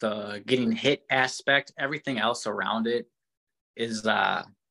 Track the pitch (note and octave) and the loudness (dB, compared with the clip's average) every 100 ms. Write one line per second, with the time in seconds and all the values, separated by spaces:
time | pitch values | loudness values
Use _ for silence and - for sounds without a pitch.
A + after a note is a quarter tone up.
0 | A2 G#2+ G#2 G#2 G2 B2+ A#2 A2+ C3+ C#3+ | -4 -2 -6 -8 0 2 2 2 2 0
1 | - C3+ B2+ - - C#3 - - C#3 D3+ | 0 2 2 0 2 2 2 -6 -4 -4
2 | - B2 A2 A#2+ - G2+ F#2+ A2 A2+ A#2+ | -4 0 0 0 -4 -4 -2 0 0 -2
3 | - _ _ _ _ _ _ - A#2 A2 | -4 _ _ _ _ _ _ -8 -4 -2
4 | A2 G#2 G2 F#2+ - _ _ | 0 2 2 0 -6 _ _